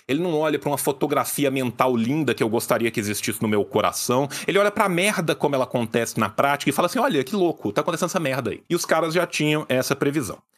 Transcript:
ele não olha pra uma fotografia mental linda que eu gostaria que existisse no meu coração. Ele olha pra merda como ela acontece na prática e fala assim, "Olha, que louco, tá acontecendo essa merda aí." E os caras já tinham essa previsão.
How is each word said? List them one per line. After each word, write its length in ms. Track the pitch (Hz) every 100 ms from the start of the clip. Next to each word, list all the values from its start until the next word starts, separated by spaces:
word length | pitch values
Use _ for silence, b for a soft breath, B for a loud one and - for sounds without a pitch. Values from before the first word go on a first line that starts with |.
| B
ele 160 | 147
não 100 | 180
olha 240 | 151 156 143
pra 120 | 147
uma 80 | 139
fotografia 760 | 151 135 147 143 120 - 139
mental 420 | 135 127 - 131
linda 400 | 120 113 156 131
que 80 | 107
eu 60 | 117
gostaria 420 | 113 - 120 113
que 120 | 117
existisse 400 | 104 101 - 107
no 80 | 110
meu 160 | 104 95
coração. 640 | 107 92 - - 123 139 B B
Ele 100 | 185
olha 140 | 208
pra 160 | 208 202
merda 480 | 175 202 196 160 147
como 200 | 147 135
ela 100 | 123
acontece 520 | 123 110 120 113 -
na 120 | 104
prática 400 | - 139 143 -
e 40 |
fala 120 | - 175
assim, 140 | 247
"Olha, 220 | 254 147
que 140 | 127 202
louco, 380 | 170 151 104
tá 80 | 151
acontecendo 260 | 151 160 175
essa 120 | 190
merda 320 | 143 135 110
aí." 120 | 82 -
E 60 | 170
os 100 | -
caras 280 | 160 165
já 140 | 170 170
tinham 380 | - 151 151 -
essa 260 | 127 127
previsão. 480 | 135 143 147 101 73 _